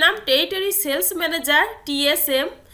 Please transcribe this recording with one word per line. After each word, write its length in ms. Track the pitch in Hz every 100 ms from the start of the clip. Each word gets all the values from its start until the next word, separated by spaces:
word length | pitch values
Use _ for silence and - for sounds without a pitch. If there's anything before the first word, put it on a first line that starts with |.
নাম 100 | 330 427 -
টেরিটরি 460 | 269 339 381 392
সেলস 380 | 392 294 277 370 359
ম্যানেজার, 460 | 330 339 - 294 415 453 -
টিএসএম, 640 | 277 285 294 - 262 311 - -